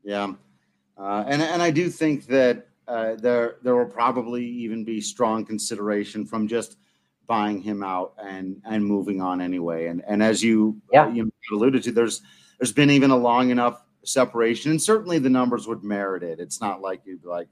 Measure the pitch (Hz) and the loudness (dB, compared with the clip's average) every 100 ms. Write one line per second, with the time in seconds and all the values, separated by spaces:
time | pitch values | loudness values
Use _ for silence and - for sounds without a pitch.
0 | 101 101 101 95 _ _ _ _ _ - | -6 -4 -4 -8 _ _ _ _ _ -14
1 | 98 104 107 139 156 175 170 151 175 - | -6 -4 -2 0 0 2 2 2 -2 0
2 | 156 143 107 135 127 117 - _ - 117 | -2 -2 0 4 4 2 -6 _ -8 -4
3 | 113 110 120 120 117 - 123 123 120 117 | -4 -2 0 2 0 -2 0 2 2 0
4 | 120 123 117 123 120 120 113 113 110 110 | 0 0 -4 -6 -6 -6 -6 -6 -6 -6
5 | 104 - 117 110 104 107 - 110 104 104 | -6 0 0 0 -4 -6 -6 -4 -2 -2
6 | 101 107 104 117 107 117 110 - _ _ | -2 -6 -6 -4 -2 -2 -4 -14 _ _
7 | _ _ _ 113 104 104 98 101 98 92 | _ _ _ 0 0 -2 -4 -6 -4 -4
8 | 92 - 101 95 92 95 113 110 104 101 | -4 -8 -14 -10 -10 -10 -6 -2 0 0
9 | 95 95 92 90 90 90 85 82 82 85 | -2 -4 -2 -2 -4 -4 -4 -4 -4 -6
10 | - 104 110 107 113 110 107 107 _ 135 | -2 2 2 2 2 4 2 0 _ 4
11 | 151 117 113 - - 104 120 131 113 113 | 4 0 -4 -6 -6 0 2 2 0 0
12 | 117 101 - _ _ _ 127 - 143 143 | 0 0 -12 _ _ _ -4 4 6 6
13 | 135 131 120 120 127 123 120 120 _ _ | 6 4 4 4 4 2 2 -2 _ _
14 | - 135 127 117 117 117 147 160 180 220 | -4 0 0 2 0 0 0 0 2 2
15 | 208 170 131 127 123 120 107 113 101 101 | 2 0 4 4 2 -2 -4 -8 -4 -2
16 | 98 92 85 82 87 - 107 92 95 92 | -2 -4 -6 -8 -10 -6 -6 -6 -8 -8
17 | 95 90 87 87 85 | -12 -16 -10 -10 -10